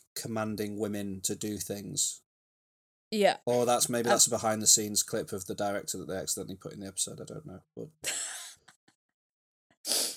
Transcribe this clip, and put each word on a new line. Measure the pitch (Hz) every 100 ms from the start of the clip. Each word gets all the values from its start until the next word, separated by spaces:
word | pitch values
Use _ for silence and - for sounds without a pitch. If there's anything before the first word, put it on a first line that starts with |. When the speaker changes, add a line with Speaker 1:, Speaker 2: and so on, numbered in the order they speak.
| -
Speaker 1:
commanding | - - 110 110 107 107 104
women | 107 104 101 95
to | - 101
do | 107 101
things. | - 101 98 98 - - _ _ _ _ _ _ _ _ _
Speaker 2:
Yeah. | 214 190 - -
Speaker 1:
Or | 123 120
that's, | 120 -
maybe | 120 117
Speaker 2:
Uh, |
Speaker 1:
that's | 120 -
a |
behind | 113 113 107
the | 107
scenes | - 104 104
clip | - 113 90
of | 101 -
the |
director | 98 101 101 - 95
that | 78
they | 92
accidentally | 69 - 92 95
put | -
in | 104
the | 98
episode. | 95 - 107
I |
don't | - - -
know. | 92 - -
But | 151 _
Speaker 2:
<laughs> | - - - - - - _ _ _ _ _ _ _ _ _ _ _ _ - - -